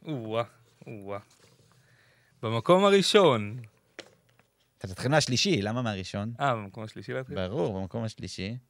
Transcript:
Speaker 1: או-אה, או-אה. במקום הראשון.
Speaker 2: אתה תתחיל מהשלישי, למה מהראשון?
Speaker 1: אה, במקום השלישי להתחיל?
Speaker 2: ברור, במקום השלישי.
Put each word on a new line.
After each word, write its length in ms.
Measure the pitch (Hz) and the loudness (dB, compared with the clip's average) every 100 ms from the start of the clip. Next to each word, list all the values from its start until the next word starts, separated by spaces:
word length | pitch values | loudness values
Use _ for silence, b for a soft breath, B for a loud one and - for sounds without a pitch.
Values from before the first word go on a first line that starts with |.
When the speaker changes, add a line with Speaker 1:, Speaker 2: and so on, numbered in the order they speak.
| - | -8
Speaker 1:
או-אה, 380 | 143 110 110 117 _ _ _ - | -8 -4 -4 -4 _ _ _ -16
או-אה. 320 | 110 98 101 - _ _ _ _ b b b b b b b | -14 -10 -12 -12 _ _ _ _ b b b b b b b
במקום 420 | 113 117 - 180 202 | -4 -2 4 6 8
הראשון. 720 | 196 - 214 175 120 104 123 113 _ _ - - _ _ _ _ _ _ _ | 6 6 6 6 4 -2 -10 -14 _ _ -20 -20 _ _ _ _ _ _ _
Speaker 2:
אתה 100 | 95 | -12
תתחיל 240 | 92 123 | -6 2
מהשלישי, 500 | 156 139 123 202 147 | 2 4 2 2 2
למה 200 | 101 117 | 0 -2
מהראשון? 520 | 120 98 92 104 104 117 | -4 -4 -6 -6 -6 -2
Speaker 1:
אה, 160 | 139 117 | 0 0
במקום 280 | 98 117 | -4 -12
השלישי 300 | 110 - 107 | -14 -14 -10
להתחיל? 220 | 123 131 139 | -8 -6 -6
Speaker 2:
ברור, 440 | 92 123 160 95 | -4 -2 -2 -4
במקום 220 | 95 113 | -6 -6
השלישי. 540 | 113 - 92 - 95 123 _ | -8 -8 -14 -10 -8 -10 _